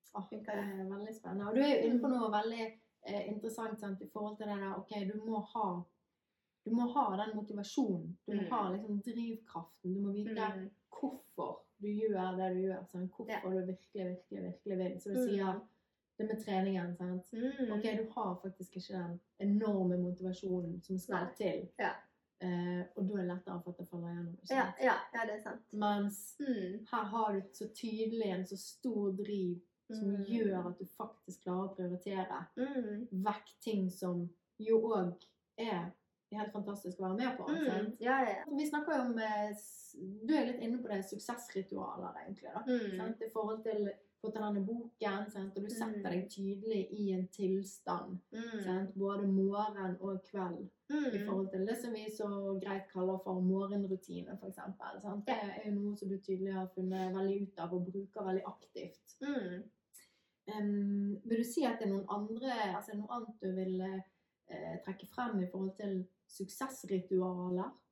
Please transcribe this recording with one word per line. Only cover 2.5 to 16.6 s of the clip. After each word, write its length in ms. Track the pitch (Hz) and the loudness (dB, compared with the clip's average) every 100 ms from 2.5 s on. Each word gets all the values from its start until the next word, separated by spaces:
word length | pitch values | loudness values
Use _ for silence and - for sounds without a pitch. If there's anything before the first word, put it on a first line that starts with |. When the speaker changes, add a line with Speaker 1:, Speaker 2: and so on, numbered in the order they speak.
| 226 226 - _ _ | -2 -4 -6 _ _
Speaker 1:
eh, 220 | - 202 - | -4 -2 -2
interessant, 500 | 214 226 220 220 208 | -4 -4 -4 -4 -4
sant, 220 | 202 190 | -4 -6
i 60 | 208 | -6
forhold 300 | 214 208 208 | -4 -4 -4
til 100 | 208 | -4
det 100 | 202 | -2
der, 160 | 196 190 | -2 -4
OK, 340 | 190 214 190 | -4 -2 -2
du 60 | 214 | -2
må 160 | 220 220 - | -2 -2 -2
ha, 300 | - 180 175 - _ _ _ _ _ _ _ | 0 0 0 -6 _ _ _ _ _ _ _
du 60 | 214 | 2
må 160 | 233 240 | 4 6
ha 320 | 277 226 190 | 4 4 2
den 100 | 214 | 0
motivasjonen. 800 | 214 208 202 202 - 226 175 160 180 - | -2 -4 -6 -2 2 4 2 -2 -8 -2
Du 60 | |
må 80 | 202 | -2
Speaker 2:
Mm. 80 | 190 | 2
Speaker 1:
ha 200 | 240 190 | 2 2
liksom 300 | 196 214 202 | 0 0 -2
drivkraften. 920 | 240 233 233 220 - 180 170 _ 180 | -2 -4 -4 -6 -8 -10 -10 _ -2
Du 40 | 196 | 0
må 100 | 202 | 0
vite 220 | 202 214 220 214 | 0 -2 0 0
Speaker 2:
Mm. 140 | 190 190 - _ | -2 -8 -12 _
Speaker 1:
hvorfor 680 | - 269 - - - - - _ _ | -4 -4 -4 -10 -4 -4 -4 _ _
du 60 | 202 | -2
gjør 500 | 208 220 196 185 180 | 2 4 4 2 2
det 160 | 190 | 4
du 60 | 185 190 | 4 2
gjør, 180 | 185 180 | 0 -4
sant? 240 | 180 185 | -4 -4
Hvorfor 180 | - 220 | -4 -4
Speaker 2:
Ja. 80 | 208 185 | -2 2
Speaker 1:
du 160 | 185 | 2
virkelig, 400 | 185 185 - 202 | 0 -4 -6 -4
virkelig, 380 | 185 180 - 196 | -4 -4 -8 -6
virkelig 340 | 180 175 202 185 | -6 -6 -2 0
vil. 220 | 180 185 | 0 -2
Så 80 | 202 | -2
du 60 | 202 | 2
Speaker 2:
Mm. 80 | 247 | 4
Speaker 1:
sier 340 | 202 190 196 - _ _ _ _ - | 4 2 0 -6 _ _ _ _ -4
det 80 | 214 | -2
med 160 | 220 | -2
treningen, 520 | - 190 | 2 2